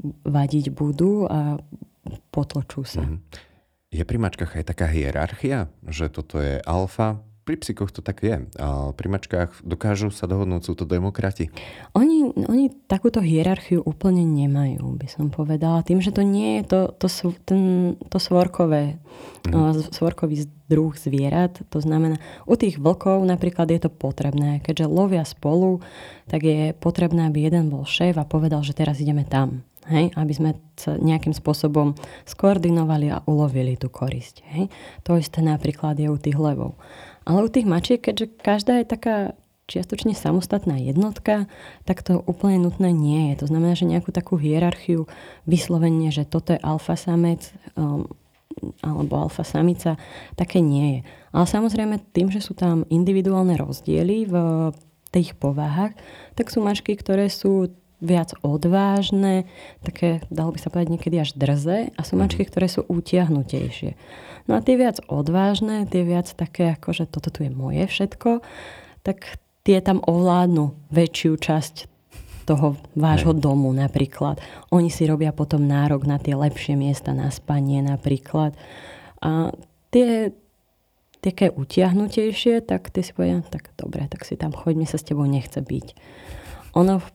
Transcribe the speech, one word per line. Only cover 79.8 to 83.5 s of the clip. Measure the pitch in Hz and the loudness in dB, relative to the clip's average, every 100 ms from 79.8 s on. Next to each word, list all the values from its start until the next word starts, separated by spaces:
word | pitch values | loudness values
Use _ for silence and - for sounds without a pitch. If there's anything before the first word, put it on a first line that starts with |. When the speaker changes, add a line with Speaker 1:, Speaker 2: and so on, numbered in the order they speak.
| - | 2
Speaker 1:
tie, | 247 247 226 214 - _ _ _ _ _ _ _ _ | 4 4 2 -2 -6 _ _ _ _ _ _ _ _
také | 190 180 190 | -4 2 2
utiahnutejšie, | - 139 - 185 185 208 - 220 202 240 233 | 0 -2 2 4 2 0 0 -2 0 2 2
tak | 226 185 - | 0 -4 -4
tie | - | -6
si | 180 | -6
povedia, | - 175 175 | -2 0 0
„Tak | 165 | -4